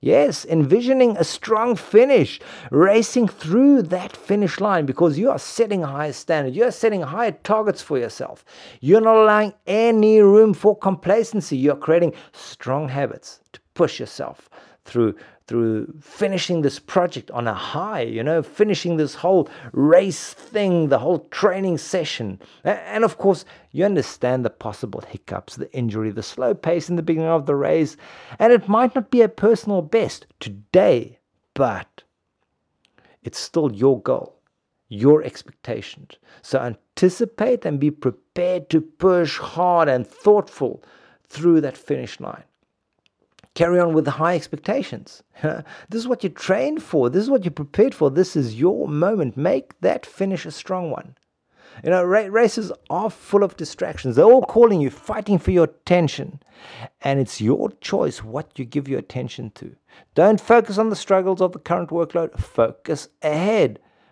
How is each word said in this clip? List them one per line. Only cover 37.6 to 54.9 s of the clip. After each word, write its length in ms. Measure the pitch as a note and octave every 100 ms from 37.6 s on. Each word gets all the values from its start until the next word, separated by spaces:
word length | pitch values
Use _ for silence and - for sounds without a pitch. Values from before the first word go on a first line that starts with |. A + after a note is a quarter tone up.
| -
and 140 | C#3+
be 100 | D3
prepared 800 | D3 C3 G#2 _ - F3+ F3+ -
to 120 | D#3+
push 580 | D#3 _ F#3+ F3+ D#3 -
hard 500 | - D#3+ F3+ F3 D#3
and 180 | B2+ A#2
thoughtful 760 | - - G#3 - - C3 - _ _ _ _ _
through 340 | - E3+ E3
that 140 | C#3+ -
finish 440 | - C#3 B2 -
line. 240 | - - _ _ _ _ _ _ _ _ _ _ _ -
Carry 240 | E3+ F3+
on 140 | F3
with 100 | D#3+
the 80 | C#3+
high 240 | C#3 E3 F3
expectations. 880 | - D3 - G3 F#3+ A#2 - - _
<laughs> 100 | _
This 600 | D#3 - C#3+ - - A3+
is 60 | A#3+
what 160 | B3
you 60 | F#3+
trained 540 | - - F#3+ C4+ D4+
for. 260 | - D#3+ A#2+
This 140 | D#3
is 60 | A3+
what 160 | C4+ F3
you 60 |
prepared 440 | D3 D3 - B3+ -
for. 160 | D3
This 240 | C#3 F#3 D#3
is 240 | B2 A2
your 280 | E3 - D3
moment. 500 | D3 F3 G#3+ C3+ A#2
Make 420 | D#3+ C4 - -
that 260 | - - -
finish 400 | - F#3+ F#3+ E3+
a 60 |
strong 400 | D3 - F#3 F3
one. 240 | - - C3 _ _ _ _ - -
You 80 | A2
know, 140 | F3+
ra-, 240 | F3+ G3+ G3+
races 420 | G#3+ A#3 - G#3 - _
are 200 | E3+ G#3
full 340 | - - G3+
of 120 | G3 -
distractions. 600 | D#3 - - - C3 A#2
They're 100 | G3
all 180 | B3+
calling 380 | - A3 A#3 F#3+
you, 80 |
fighting 500 | C3+